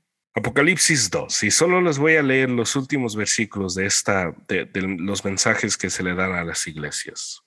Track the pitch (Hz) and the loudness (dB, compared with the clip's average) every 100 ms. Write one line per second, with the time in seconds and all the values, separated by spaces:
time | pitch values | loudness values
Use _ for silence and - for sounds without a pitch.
0 | _ _ _ 110 113 127 156 185 - 151 | _ _ _ -4 0 2 4 4 2 2
1 | 101 82 - - 107 - 170 180 175 139 | 0 -2 -2 -2 2 4 4 4 2 2
2 | 156 160 139 131 131 120 113 143 131 143 | 4 4 4 4 4 2 0 -2 -2 -2
3 | 120 107 101 - 107 101 95 92 98 - | -2 -2 0 0 -2 -2 -4 -2 0 0
4 | - 98 85 - - 92 - 98 95 92 | 2 0 0 -6 -4 -4 -4 -4 -4 -4
5 | 92 98 101 98 117 110 107 - 92 - | -4 -4 -4 -2 0 0 -2 -2 -4 -4
6 | 92 90 92 90 85 82 - 78 73 - | -4 -2 -2 -2 -4 -6 -6 -8 -8 -8
7 | - - - - | -10 -10 -12 -14